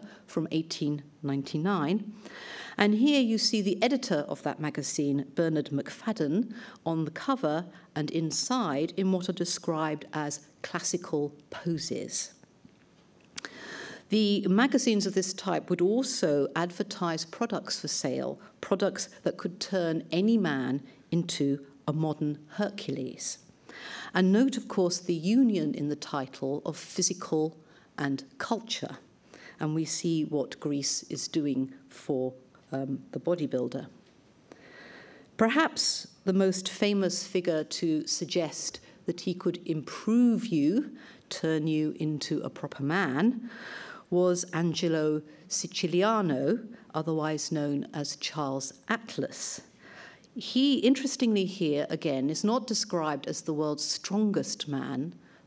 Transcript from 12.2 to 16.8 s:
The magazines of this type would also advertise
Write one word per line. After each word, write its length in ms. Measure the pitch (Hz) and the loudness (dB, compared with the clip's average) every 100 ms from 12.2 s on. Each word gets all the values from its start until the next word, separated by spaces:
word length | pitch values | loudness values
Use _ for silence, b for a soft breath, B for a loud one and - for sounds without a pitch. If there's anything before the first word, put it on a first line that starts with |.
| - - - _ - _ - - - _ - - B B B B B B - | -6 -10 -20 _ -20 _ -20 -20 -20 _ -16 -12 B B B B B B 0
The 360 | 214 208 202 196 | 4 6 4 4
magazines 600 | 190 269 254 247 208 196 | 6 6 4 4 4 4
of 80 | 190 | 0
this 180 | 190 | 0
type 360 | - 196 165 - | -4 -2 -2 0
would 120 | 180 | 2
also 680 | 180 226 262 - 170 143 139 160 | 4 4 2 2 2 4 2 0
advertise 680 | 175 175 | -2 -2